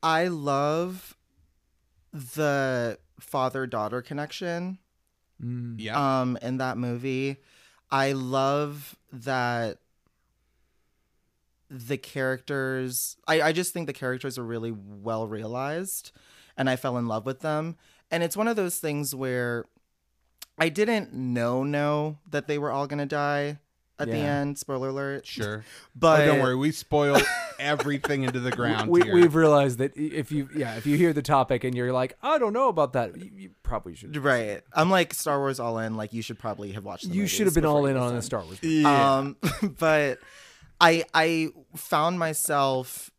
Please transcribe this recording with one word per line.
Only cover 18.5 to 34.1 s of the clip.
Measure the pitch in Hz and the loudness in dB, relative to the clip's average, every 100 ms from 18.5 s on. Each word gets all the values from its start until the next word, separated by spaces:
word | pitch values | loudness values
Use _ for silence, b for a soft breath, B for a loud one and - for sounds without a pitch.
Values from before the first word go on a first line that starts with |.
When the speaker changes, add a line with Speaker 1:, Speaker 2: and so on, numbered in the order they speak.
| 226 | 0
Speaker 1:
those | 185 170 | -2 -2
things | 160 147 143 135 | -4 -4 -4 -4
where | 131 123 120 120 - _ _ _ _ _ _ _ - - | -4 -2 -2 -4 -8 _ _ _ _ _ _ _ -20 -2
I | 165 | -2
didn't | 160 214 226 190 | 2 0 0 -2
know, | - 127 120 117 127 | -6 -4 0 0 0
know | 139 147 147 147 151 147 - | 0 0 0 0 -2 -6 -6
that | 147 143 | -6 -2
they | 147 | -2
were | 147 | -2
all | 131 139 | -2 -4
gonna | 143 143 | -4 -4
die | 147 143 143 143 147 _ _ _ _ | -2 0 0 -2 -6 _ _ _ _
at | 143 | -4
the | 156 | -2
Speaker 2:
Yeah. | 147 143 | 0 0
Speaker 1:
end. | 143 143 | -2 -4
Spoiler | - 135 135 | -6 -4 -4
alert. | 135 139 139 - | -4 -6 -8 -10
Speaker 3:
Sure. | - 104 107 110 B B - | -6 -6 -6 -12 B B 4
Speaker 1:
But | 165 156 | 8 8
Speaker 3:
Oh, | 147 | 8
don't | 143 | 6
worry. | 127 127 | 4 4
We | 147 | 0
spoil | 156 - 151 143 139 - - | -2 0 2 6 4 4 -2
<laughs> | - - | -6 -6
everything | 143 147 147 143 143 143 | -2 0 0 -2 -2 0
into | 131 123 | 0 -2
the | 123 | -2
ground | 120 120 110 110 | -2 0 0 4
Speaker 2:
We, | 170 | 4
Speaker 3:
here. | 180 180 | 6 8
Speaker 2:
we've | 175 | 8
realized | 156 156 147 139 120 | 8 6 6 4 0
that | 135 - | -4 -4
i-, | |
if | 151 143 131 | -8 -6 -4
you, | 147 135 151 | -4 -4 -4
yeah, | 123 113 | -4 -4
if | 139 | 0
you | 147 | 4
hear | 175 | 4
the | 147 | 4
topic | 139 143 127 123 | 2 2 4 0
and | 127 123 | -2 -2
you're | 123 | -2
like, | 127 131 - | 0 -2 -4
"I | 262 311 | 0 2
don't | 233 | 2
know | 214 262 | 2 2
about | 175 143 | 2 2
that," | 131 113 - | 2 -2 -6
you, | 185 | -16
you | - 95 _ | -18 -20 _
probably | - 120 90 85 | -6 -6 -6 -16
should. | 113 | -12